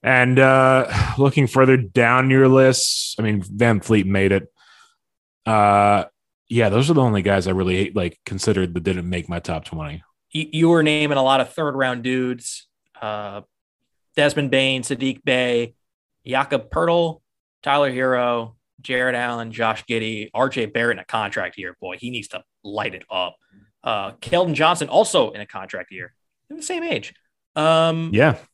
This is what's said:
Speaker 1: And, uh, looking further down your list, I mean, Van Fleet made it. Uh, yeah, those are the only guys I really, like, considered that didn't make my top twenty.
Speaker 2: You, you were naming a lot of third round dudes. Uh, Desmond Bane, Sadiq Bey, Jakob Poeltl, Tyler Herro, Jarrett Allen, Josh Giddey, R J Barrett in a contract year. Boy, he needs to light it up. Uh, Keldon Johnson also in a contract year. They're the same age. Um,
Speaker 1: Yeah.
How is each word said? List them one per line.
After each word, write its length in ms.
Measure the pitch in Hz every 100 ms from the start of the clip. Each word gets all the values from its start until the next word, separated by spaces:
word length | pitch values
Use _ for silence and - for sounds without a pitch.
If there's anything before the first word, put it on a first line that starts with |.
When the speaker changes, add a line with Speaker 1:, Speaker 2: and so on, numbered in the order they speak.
Speaker 1:
And, 360 | 127 127 127 127
uh, 520 | 131 131 131 131 127 - - -
looking 280 | 139 131 131
further 300 | 131 131 131
down 540 | 104 127 117 127 131
your 180 | 131 135
list, 640 | 131 131 123 - - - -
I 40 |
mean, 200 | 110 107 95
Van 340 | 101 120 107
Fleet 260 | - 107 95
made 260 | 98 95
it. 200 | 98 - _ _ _ _ _ _ _ _ _ -
Uh, 580 | 110 104 101 101 101 87 _ _ _ _
yeah, 200 | 117 110
those 220 | 107 139
are 40 |
the 60 | 160
only 200 | 127 104
guys 240 | 92 98 92
I 60 |
really, 400 | 92 92 92 98
like, 260 | 101 87 - -
considered 480 | 95 - 98 92
that 80 | 87
didn't 260 | 85 90 87
make 200 | 90 82
my 100 | 85
top 260 | 85 80
twenty. 380 | - 82 151 90 _ _ _
Speaker 2:
You, 160 | 156 156
you 160 | 156 165
were 140 | 170
naming 340 | 151 151 151 143
a 40 |
lot 180 | 131 135
of 120 | 127
third 220 | - 151
round 280 | 135 131 123
dudes. 640 | 120 127 127 123 113 - _ _ _ -
Uh, 420 | 107 107 104 101 101 _ _ _ _ _ _ -
Desmond 340 | 147 147 139
Bane, 320 | 135 135 131
Sadiq 400 | 120 131 131 131
Bey, 500 | - 127 123 120 117 _ _ _ _ _ -
Jakob 440 | 131 135 139 110
Poeltl, 500 | - 170 170 170 160 _ _ _ _
Tyler 280 | - 143 143
Herro, 640 | 127 131 127 123 120 113 _ _ _
Jarrett 320 | - 127 127
Allen, 380 | 120 120 117 113
Josh 320 | 113 113 107 -
Giddey, 420 | 117 110 110 107
R 140 | 110 131
J 180 | 131 107
Barrett 300 | 113 120 101
in 40 |
a 40 | 87
contract 500 | 117 104 104 90 -
year. 200 | 90 87
Boy, 160 | 92 90
he 140 | 120
needs 180 | 123 98
to 140 | 92 _ _
light 320 | 104 104 101
it 100 | 92 -
up. 260 | 92 90 _ _ _ _ _
Uh, 300 | - 107 98
Keldon 420 | - - 175 180
Johnson 340 | 139 156 175 -
also 420 | 156 - 175 113
in 100 | 104
a 60 | 101
contract 440 | 98 95 98 92
year. 220 | 95 90 _ _ _ _
They're 100 | 320
the 40 |
same 200 | 302 359
age. 320 | 330 117 - _ _ _ _ -
Um, 540 | 156 160 165 165 165
Speaker 1:
Yeah. 240 | 101 147 123 -